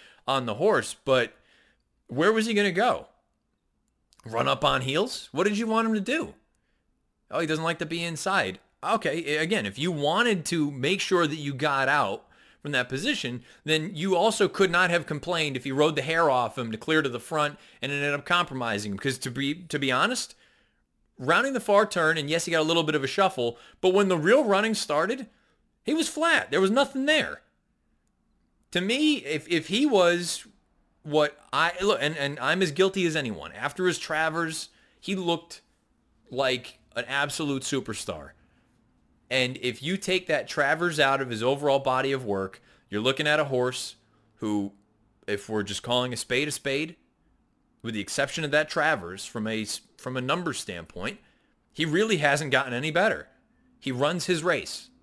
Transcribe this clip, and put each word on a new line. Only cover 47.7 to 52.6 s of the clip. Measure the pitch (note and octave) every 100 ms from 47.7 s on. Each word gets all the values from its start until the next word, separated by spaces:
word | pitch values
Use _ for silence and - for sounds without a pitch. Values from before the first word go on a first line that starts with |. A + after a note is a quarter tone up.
| _
with | A2+ A2
the |
exception | F#2+ - C#3 - D3
of |
that | D3 D3+
Travers, | E3+ D3+ C3 F2 F#2+ -
from | A#2 A2
a | A2
s-, | G#2+ - _ -
from | B2+ B2+
a |
numbers | B2+ E3+ E3+ C#3
standpoint, | - F2 E2 F2 G#2+ G3+ _ _ _ _ _
he | -
really | D#3+ E3 A3 F3
hasn't | D3 C#3+ D3
gotten | C3